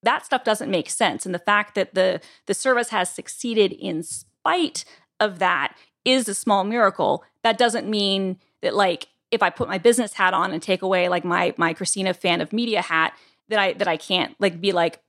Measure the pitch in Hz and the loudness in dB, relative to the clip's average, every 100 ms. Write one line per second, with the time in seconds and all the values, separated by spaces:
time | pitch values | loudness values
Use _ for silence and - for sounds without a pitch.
0 | 220 277 - 247 247 214 - 185 - - | 0 -2 -2 -2 0 -2 0 -4 -2 0
1 | 202 - 190 175 - 208 208 - 190 190 | 0 0 -6 -6 0 0 0 -4 -2 0
2 | 185 180 - _ - 202 262 240 233 214 | 0 0 -8 _ -6 -2 2 0 0 -2
3 | 180 - - - 240 220 196 - 190 160 | -2 -6 -14 -10 -2 2 2 2 -6 -6
4 | 170 - - _ - 359 320 - - - | -6 -12 -14 _ -2 0 0 -4 -14 -20
5 | _ _ 214 175 180 170 139 - _ _ | _ _ -2 0 0 0 -4 -8 _ _
6 | - 262 220 196 - 202 190 240 208 - | 2 2 2 -4 0 2 2 2 2 2
7 | 165 - _ _ 226 220 240 226 196 214 | 0 0 _ _ 0 2 2 2 -4 -2
8 | 202 196 190 185 _ _ - 190 190 170 | 0 0 -2 -6 _ _ -2 2 2 0
9 | - _ _ 226 190 - - 190 226 240 | -8 _ _ 0 0 0 -4 2 4 4
10 | 214 - 185 185 185 165 185 185 190 190 | 0 0 2 2 -2 -4 -2 -2 2 2
11 | 180 180 175 175 175 - 170 160 175 - | 2 0 0 0 0 0 -2 -2 -6 -2
12 | 190 180 185 170 160 214 240 202 175 160 | -2 -2 0 0 -2 -4 -2 -2 0 0
13 | 160 - _ _ _ 208 190 175 180 160 | 0 -4 _ _ _ 0 0 0 -2 -2
14 | - 180 151 - 202 170 190 175 170 - | -2 -2 -2 -2 -2 0 -2 2 0 -2